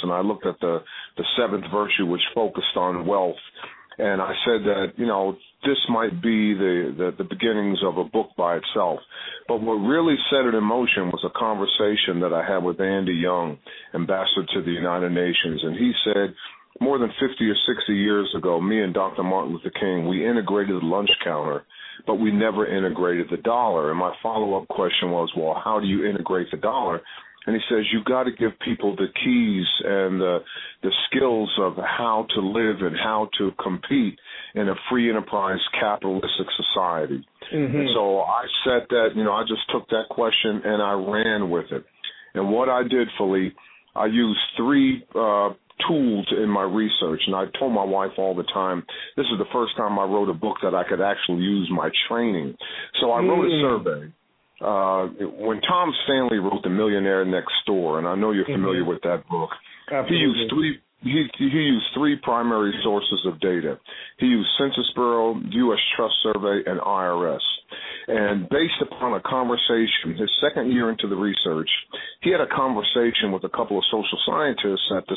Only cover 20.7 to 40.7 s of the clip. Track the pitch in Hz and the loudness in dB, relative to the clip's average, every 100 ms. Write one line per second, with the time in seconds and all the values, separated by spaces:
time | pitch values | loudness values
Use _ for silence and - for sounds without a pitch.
20.7 | 92 82 95 101 - 87 78 76 71 - | 0 0 0 2 2 0 -2 -2 -4 -8
21.7 | - - - - 104 107 104 110 101 107 | -20 -20 -8 -2 2 4 4 2 2 0
22.7 | 98 92 80 90 87 85 - 113 120 117 | 2 0 2 2 2 -2 -2 0 2 2
23.7 | 85 73 82 90 - 113 110 104 95 85 | 2 0 0 -2 -2 -4 -2 0 -2 -2
24.7 | - 92 - 90 87 82 85 80 - 107 | -2 0 0 0 0 -2 -2 -2 -2 -2
25.7 | 107 98 95 101 98 82 92 85 80 107 | 0 2 0 0 -2 -2 -2 -2 -2 -2
26.7 | 127 104 85 - - - - - 110 - | -2 -2 -4 -8 -18 -20 -10 -2 -2 0
27.7 | 113 104 113 104 127 127 117 113 - 127 | 0 0 -2 0 0 0 0 -2 -2 -4
28.7 | 107 101 92 95 - 127 123 110 95 87 | -2 -2 0 -4 0 2 4 4 2 0
29.7 | - 92 98 95 92 92 87 - - - | 0 0 0 0 2 2 0 -4 -14 -16
30.7 | - 95 120 - 131 131 113 104 - 92 | -6 -2 -2 0 2 2 2 0 0 0
31.7 | 90 - - 117 110 110 110 95 113 110 | 0 -4 -2 0 0 0 -2 0 0 0
32.7 | 98 90 78 110 107 107 - 98 - 98 | 0 -2 -2 -2 -2 -2 -2 -2 -2 -4
33.7 | 90 - 139 104 - - - - 107 101 | -4 0 2 2 -2 -16 -18 -8 -2 -2
34.7 | 95 - 123 117 110 - 104 98 90 - | -2 -2 2 2 0 0 -2 0 -2 -4
35.7 | - 110 104 98 95 - - 92 - - | -2 0 0 -2 -2 -2 -4 -4 -4 -2
36.7 | 98 90 82 73 67 - _ - 151 139 | 0 0 0 -2 -6 -10 _ -6 -2 0
37.7 | 147 135 120 101 98 82 113 - - 131 | 0 0 0 2 2 2 0 -2 -2 0
38.7 | 120 - 120 113 107 107 104 113 110 - | 0 2 2 2 2 0 0 -2 -4 -2
39.7 | 120 - 110 110 - 113 110 110 104 101 | -4 -2 -2 -2 0 2 2 0 -2 0